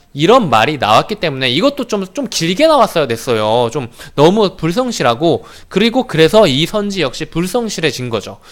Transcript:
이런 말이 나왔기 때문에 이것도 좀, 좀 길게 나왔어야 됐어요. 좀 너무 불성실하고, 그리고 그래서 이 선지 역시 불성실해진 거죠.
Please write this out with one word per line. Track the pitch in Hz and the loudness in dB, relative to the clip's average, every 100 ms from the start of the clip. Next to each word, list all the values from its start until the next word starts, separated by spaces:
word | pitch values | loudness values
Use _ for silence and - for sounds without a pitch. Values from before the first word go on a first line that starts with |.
| _ | _
이런 | 139 165 254 185 | -2 2 4 4
말이 | 113 117 151 | 2 2 0
나왔기 | 104 113 160 208 | 2 2 2 -4
때문에 | 170 131 131 | -4 -2 -2
이것도 | 127 254 285 254 | 0 0 -2 -4
좀, | 208 185 | -6 -6
좀 | - 262 | -8 -8
길게 | - 165 190 320 | -4 -2 2 2
나왔어야 | 294 214 175 139 | 4 2 0 -2
됐어요. | 113 - 113 107 117 120 | -4 -2 -2 0 0 0
좀 | 147 120 - - - | -4 -8 -12 -8 2
너무 | 151 208 196 185 | 4 4 0 -2
불성실하고, | 160 175 254 - 139 117 165 123 - - - | -4 -2 -4 -2 0 0 0 -2 -4 -20 -6
그리고 | 190 226 254 196 | 0 0 0 -2
그래서 | 156 160 214 196 | 2 4 6 4
이 | 131 160 | 2 -2
선지 | 214 202 196 | -2 -4 -4
역시 | 139 - 156 | -4 -6 -8
불성실해진 | 156 180 247 226 190 165 123 123 | -6 -4 -4 -4 -4 -4 -4 -6
거죠. | 110 104 101 - | -6 -6 -14 -20